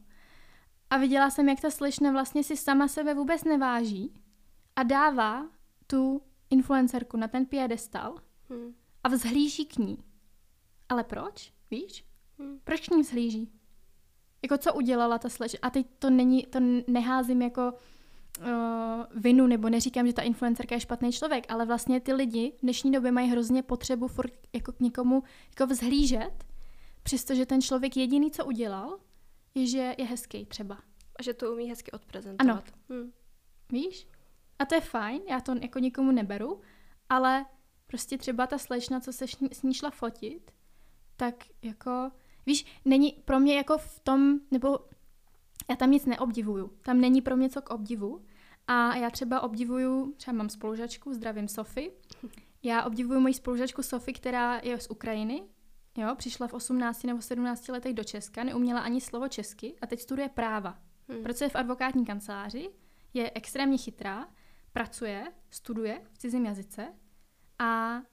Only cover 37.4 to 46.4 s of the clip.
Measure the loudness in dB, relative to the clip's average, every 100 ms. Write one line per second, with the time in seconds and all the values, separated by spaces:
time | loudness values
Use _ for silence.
37.4 | -2 -16 _ _ -14 -12 -8 -6 -4 -2
38.4 | -2 -4 -6 -6 -4 -6 -6 -10 -10 -4
39.4 | -6 -2 -2 -2 -4 -6 -8 -8 -12 -12
40.4 | -18 _ _ -20 -20 _ -20 -6 -6 -6
41.4 | -18 -14 -14 -10 -6 -4 -6 -10 -20 -8
42.4 | -2 -2 -2 -2 4 6 6 2 2 6
43.4 | 6 4 2 0 0 -6 2 6 6 4
44.4 | 0 0 2 0 -4 -20 -20 -20 _ _
45.4 | _ -16 -6 2 6 6 4 0 -2 -2